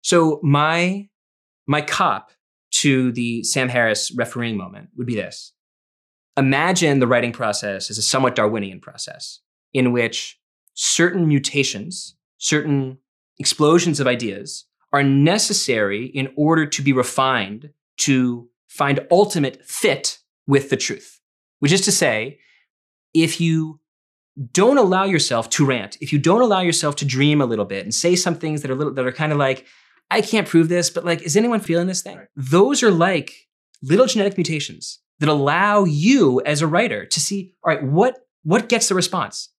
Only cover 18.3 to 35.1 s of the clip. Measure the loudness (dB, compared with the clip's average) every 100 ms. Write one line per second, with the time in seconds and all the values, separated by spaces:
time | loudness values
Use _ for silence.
18.3 | -4 -12 _ _ -4 0 0 2 2 4
19.3 | 0 -2 -4 -14 -2 -2 0 -4 -8 _
20.3 | _ 0 0 2 -4 -4 -8 -14 _ _
21.3 | _ _ _ 2 2 2 2 2 0 -4
22.3 | -12 _ _ _ _ _ _ _ 0 0
23.3 | 0 0 0 -2 -10 _ _ _ _ _
24.3 | -14 -4 2 4 6 4 2 2 0 0
25.3 | -2 -2 0 2 0 -4 -12 -4 0 2
26.3 | 4 4 2 0 0 -2 -4 -4 2 2
27.3 | 4 2 -2 -4 -6 -6 -2 0 0 0
28.3 | -4 -4 -6 -4 -4 -4 -2 -4 -4 -2
29.3 | 0 0 -2 -8 _ _ _ _ -2 0
30.3 | -2 2 2 4 0 -2 -4 -4 -4 0
31.3 | 0 2 0 0 -2 -2 -6 -10 -18 -18
32.3 | -12 0 4 4 4 2 4 2 0 -6
33.3 | -18 _ _ _ _ 0 4 4 4 0
34.3 | 0 -4 -4 -8 -12 -16 -18 _